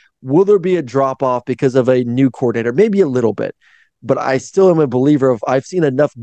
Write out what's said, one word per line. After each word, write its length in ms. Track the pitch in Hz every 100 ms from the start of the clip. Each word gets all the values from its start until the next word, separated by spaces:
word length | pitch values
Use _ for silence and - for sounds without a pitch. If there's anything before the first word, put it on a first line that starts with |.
| _ _
will 240 | 127 151 196
there 120 | 202
be 200 | 180 180
a 40 |
drop 400 | 127 131 135 131
off 220 | 131 123
because 320 | - 123 139 131
of 140 | 123
a 160 | 127 120
new 240 | 123 135
coordinator? 420 | - 123 113 117
Maybe 300 | 127 220 196
a 60 | 160
little 260 | 123 113
bit, 240 | 104 - - _ _ _ _
but 160 | 113 135
I 200 | 123 131
still 320 | - 190 190
am 100 | 160
a 80 | 143
believer 440 | 127 135 147 135
of, 120 | 120 135
I've 160 | 131 -
seen 180 | 180
enough 300 | 147 131 147 120